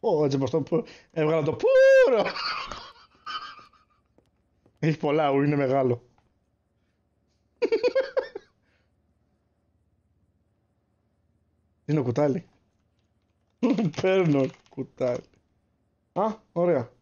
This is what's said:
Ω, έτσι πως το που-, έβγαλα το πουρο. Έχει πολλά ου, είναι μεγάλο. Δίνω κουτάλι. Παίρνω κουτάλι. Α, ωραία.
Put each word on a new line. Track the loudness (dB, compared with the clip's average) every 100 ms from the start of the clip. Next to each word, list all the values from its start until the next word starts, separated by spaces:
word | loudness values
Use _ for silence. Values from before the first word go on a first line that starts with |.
Ω, | 0 0
έτσι | 0 0
πως | -2
το | -4
που-, | -2 -4 -4 -14 _
έβγαλα | -4 0 0
το | -2 -2
πουρο. | 2 6 6 6 6 2 0 -4 -8 -8 -10 -14 -18 -20 _ _ -14 -12 -14 -20 -20 _ _ _ _ _ _ _ _ _ _ _
Έχει | -2 -2
πολλά | 0 0 2
ου, | 2
είναι | 2 0
μεγάλο. | 0 2 2 0 _ _ _ _ _ _ _ _ _ _ _ _ _ _ _ _ -4 0 0 -2 -2 -4 -8 -14 _ _ _ _ _ _ _ _ _ _ _ _ _ _ _ _ _ _ _ _ _ _ _ _ _ _ _ _ _ _ _ _ _ _
Δίνω | -4 -2
κουτάλι. | -2 0 0 -2 -6 _ _ _ _ _ _ _ _ _ _ _ -2 0 -2 -2
Παίρνω | 0 2 2 2 0 -4 _
κουτάλι. | -12 -12 _ -4 -4 -8 _ _ _ _ _ _ _ _
Α, | -4 -4 -4 _
ωραία. | -2 0 0 -2 _